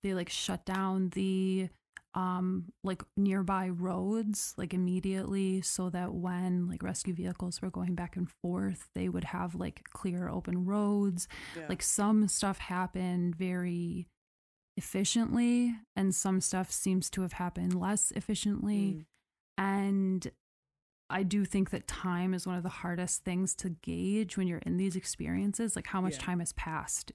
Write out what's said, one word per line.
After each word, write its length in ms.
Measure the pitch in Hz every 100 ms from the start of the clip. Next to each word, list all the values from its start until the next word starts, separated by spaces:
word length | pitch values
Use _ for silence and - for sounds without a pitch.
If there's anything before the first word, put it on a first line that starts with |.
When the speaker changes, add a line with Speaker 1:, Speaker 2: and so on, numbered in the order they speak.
Speaker 1:
they, 100 | 196
like, 140 | 185 175
shut 360 | - - 180
down 440 | - 190 190 190 185
the, 600 | 196 190 190 190 185 185 - _ - -
um, 560 | 190 185 185 185 185 170 -
like, 180 | 190 180 - -
nearby 540 | 196 190 185 190 185
roads, 840 | 175 185 185 190 220 214 208 - -
like, 160 | 175
immediately, 880 | 180 180 185 190 190 185 196 190 190
so 260 | 180 - 185
that 240 | 175 180
when, 560 | 180 180 180 185 180 175
like, 140 | -
rescue 320 | 185 - 185
vehicles 480 | 175 180 175 180 -
were 80 | 190
going 240 | 180 180
back 220 | 170 175 185
and 140 | 175 -
forth, 480 | 175 180 196 170 -
they 140 | 180 180
would 160 | 175
have, 300 | 170 180 180
like, 300 | 180 180 -
clear 440 | - - 190 180 175
open 380 | 180 175 180 180
roads. 600 | 208 208 208 202 175 - - - 170
Speaker 2:
Yeah. 120 | 156
Speaker 1:
Like, 140 | 180
some 460 | - - 208 214 208
stuff 300 | - 196 190
happened 760 | - 180 180 185 185 180 175
very 760 | 165 185 180 180 175 170 175 175 _ _ _ _ _ _ -
efficiently, 960 | - 190 196 233 226 240 240 240 240 226 - -
and 180 | 190
some 280 | 185 190 190
stuff 280 | - 185 185
seems 380 | - 190 185 -
to 120 | -
have 120 | 185
happened 460 | - 180 175 180 180
less 300 | 185 208 -
efficiently. 840 | - - 208 208 202 202 208 196
Speaker 2:
Mm. 140 | 156 156 _ _ _ _ -
Speaker 1:
And 760 | 196 196 196 196 190 185 - - _ _ _ _ _ _ -
I 140 | 190
do 240 | 190 208 185
think 240 | 202 175
that 160 | 175 -
time 480 | - 185 175 185
is 120 | 180 185
one 100 | 180
of 60 |
the 60 | 175
hardest 540 | - 180 175 180 -
things 300 | - 180 190 -
to 140 | 190
gauge 640 | 160 - 170 185 214 196 -
when 100 | 185
you're 100 | 170
in 180 | - 180
these 200 | 190 180
experiences. 800 | - - 151 180 202 196 226 -
Like, 100 | -
how 160 | 190
much 120 | 185
Speaker 2:
Yeah. 60 | 180
Speaker 1:
time 160 | - 180
has 120 | 170
passed 580 | - 170 160 160 - -